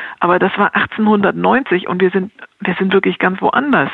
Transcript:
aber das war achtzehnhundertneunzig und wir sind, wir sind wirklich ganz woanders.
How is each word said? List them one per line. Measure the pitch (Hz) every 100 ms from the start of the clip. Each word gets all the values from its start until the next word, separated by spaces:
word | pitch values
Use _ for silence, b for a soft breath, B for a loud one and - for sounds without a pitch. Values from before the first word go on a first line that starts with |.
| B B
aber | 175 180
das | 190 -
war | 208
achtzehnhundertneunzig | 208 208 - 214 208 185 170 180 233 269 180 -
und | 180
wir | 185
sind, | 190 190 - - _
wir | - 180
sind | 190
wirklich | 190 190 180
ganz | 185 190
woanders. | 202 - 285 214 135